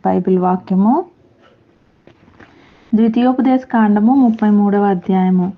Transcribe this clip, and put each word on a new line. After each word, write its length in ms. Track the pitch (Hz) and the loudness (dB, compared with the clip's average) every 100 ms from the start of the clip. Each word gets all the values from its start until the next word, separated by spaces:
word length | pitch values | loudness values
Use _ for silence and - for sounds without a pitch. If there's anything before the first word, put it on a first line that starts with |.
| 190 | -2
బైబిల్ 320 | 185 185 185 | -4 -2 -2
వాక్యము. 640 | 180 185 - 190 208 294 370 _ _ _ _ _ _ _ _ _ - _ _ _ - - - _ _ | 0 -4 -2 0 0 0 -4 _ _ _ _ _ _ _ _ _ -20 _ _ _ -20 -20 -20 _ _
ద్వితీయోపదేశ 680 | 214 226 226 247 254 262 262 254 | 0 0 2 0 0 0 0 -2
కాండము 420 | 226 214 208 220 | 0 2 2 2
ముప్పై 360 | 269 240 220 208 | 2 2 0 0
మూడవ 320 | 208 202 202 | 0 0 0
అధ్యాయము. 680 | 202 185 - 185 185 185 180 | -2 -2 -2 -2 0 0 -2